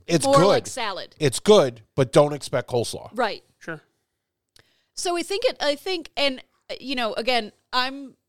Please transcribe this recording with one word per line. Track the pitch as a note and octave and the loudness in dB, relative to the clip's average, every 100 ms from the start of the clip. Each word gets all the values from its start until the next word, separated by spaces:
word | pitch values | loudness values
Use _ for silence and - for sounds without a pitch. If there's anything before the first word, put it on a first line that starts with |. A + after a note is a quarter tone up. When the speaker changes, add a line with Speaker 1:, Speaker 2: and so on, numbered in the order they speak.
| - | -2
Speaker 1:
it's | E3+ C4+ | 0 4
Speaker 2:
more | C#4 | 4
Speaker 1:
good. | G3+ | 6
Speaker 2:
like | C#3 - | 4 0
salad. | - A3 F3+ - - | -8 -8 -8 -12 -2
Speaker 1:
It's | D3 - | -2 0
good, | - G#3 C3+ A#2+ _ - | 6 6 6 0 _ -2
but | C3+ | 2
don't | D#3+ D3 | 4 4
expect | D3 - C3 - | 0 -6 -6 -4
coleslaw. | B2 G#2+ - - | -4 -4 -8 -12
Speaker 2:
Right. | G#3+ A3 D#3+ _ _ | -4 -4 -6 _ _
Speaker 3:
Sure. | - D#3 _ _ _ _ _ _ _ _ _ _ _ - | -16 -16 _ _ _ _ _ _ _ _ _ _ _ -8
Speaker 2:
So | F#4 F4 | -4 -4
I | |
think | - G4+ B4 | -4 -2 -2
it, | - | -2
I | D4 D4 | -4 -4
think, | F#4+ F4+ - - | -4 -8 -8 -4
and, | C#4 B3+ - _ - | -4 -4 -14 _ -16
uh, | F#3+ | -14
you | B3+ C4+ | -10 -6
know, | A3+ | -6
again, | - A#3 B3 G#3+ - _ | -4 -2 -2 -2 -12 _
I'm | B3+ B3+ C#4 C4+ _ | -4 -4 -6 -16 _